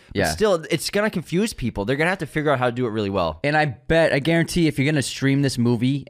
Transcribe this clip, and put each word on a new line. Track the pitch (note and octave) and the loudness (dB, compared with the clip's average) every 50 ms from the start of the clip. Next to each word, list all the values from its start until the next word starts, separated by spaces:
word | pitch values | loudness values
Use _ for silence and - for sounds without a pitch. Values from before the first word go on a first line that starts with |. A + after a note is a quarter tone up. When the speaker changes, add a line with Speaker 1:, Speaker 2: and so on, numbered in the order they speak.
| - - | -14 -6
Speaker 1:
but | - G2+ | -2 -2
Speaker 2:
Yeah. | F#2 D#2+ | 0 0
Speaker 1:
still, | - - G#3 G#3+ F#3 D#3+ D#3 D#3 | 0 2 2 2 2 0 0 -2
it's | E3 D#3 - - | -4 -4 -2 -2
gonna | - G3+ G#3 G#3+ | 0 0 0 0
confuse | - F#3 - - D#3+ F3+ A3 A3+ | -2 -4 -6 -2 -2 -2 -2 -2
people. | - - B2 A2 - G#2 G2 | -4 -6 -6 -4 -4 -2 -2
They're | A2 C#3 | -2 0
gonna | C#3 D#3+ F3 | 0 0 0
have | F#3+ - | -2 -4
to | D#3 | -6
figure | B2+ - D#3 C#3+ D3+ | -6 -4 -2 0 0
out | C#3 A#2+ | 0 2
how | B2+ | 0
to | B2+ | 0
do | A#2 B2 B2 | 0 0 -2
it | A2+ | -2
really | G#2 A2 G#2 G2 | -2 -2 -2 0
well. | G2 F#2+ F2 D#2+ D#2 - - | 0 0 0 -2 -2 -2 -2
Speaker 2:
And | D3 D3+ | 0 2
I | D3+ D3+ | 2 0
bet, | D3 G#2+ - _ - D#3+ E3 D#3+ C#3+ | 0 -4 -6 _ 0 2 4 4 4
I | B2+ C#3+ | 2 0
guarantee, | C3+ D#3+ E3 E3 E3 - - F3 E3 | 2 2 2 2 0 0 0 0 0
if | D#3 - - | 2 2 0
you're | C3 D3 | 0 2
gonna | D#3 C#3+ | 0 0
stream | B2 - - - C3+ C3+ C3+ C#3 | -2 -2 -4 -2 0 2 2 2
this | C#3+ C3 - B2 | 0 0 0 0
movie | A#2 A#2+ A#2+ A2 A#2+ B2+ C#3+ C#3 - | 2 2 2 2 2 0 -2 -2 -4